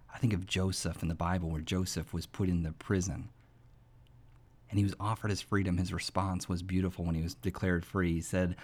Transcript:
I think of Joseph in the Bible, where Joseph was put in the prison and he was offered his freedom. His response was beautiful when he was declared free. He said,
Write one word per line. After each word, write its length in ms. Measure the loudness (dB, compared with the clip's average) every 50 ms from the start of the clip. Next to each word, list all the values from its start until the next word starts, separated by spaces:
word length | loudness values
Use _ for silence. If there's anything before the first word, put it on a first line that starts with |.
| -20 -16 -8
I 40 | 0
think 140 | 2 2 2
of 140 | 2 0
Joseph 560 | -2 0 2 2 2 0 0 -2 -4 -4 -2 -2
in 60 | -2
the 60 | 0
Bible, 340 | 0 0 0 0 0 0 -2
where 100 | -2 -2
Joseph 540 | -2 0 0 0 0 0 -2 -4 -6 -4 -4
was 100 | -6 -6
put 240 | -6 -2 0 2 2
in 140 | 4 2 2
the 80 | 0
prison 600 | -4 -6 -2 0 2 2 2 0 -4 -6 -8 -12 -14 -18 -20 -20 -20 -20 -20 -20 -20 -20 -20 -20 -20 -20 -20 -20 -20 -20 -20 -20 -20 -20 -20 -20 -20 -20 -12 -2
and 80 | 0 2
he 60 | 2
was 100 | 2 0 -2
offered 300 | -2 -2 -2 -2 0 -2
his 120 | -2 -2 -2
freedom. 340 | 0 2 2 2 4 2
His 160 | 2 2 0 -2
response 560 | -4 -4 -2 -2 0 0 0 0 -2 -2 -2
was 140 | -2 -2 -2
beautiful 420 | 0 0 2 2 2 0 -2 -2
when 120 | 0 0
he 60 | 0 0
was 100 | -2 -4
declared 500 | -4 -4 -4 -4 0 2 2 2 2 0
free. 280 | 0 0 2 2 2 2
He 80 | 2
said, 340 | 0 0 0 2 2 2 0 -4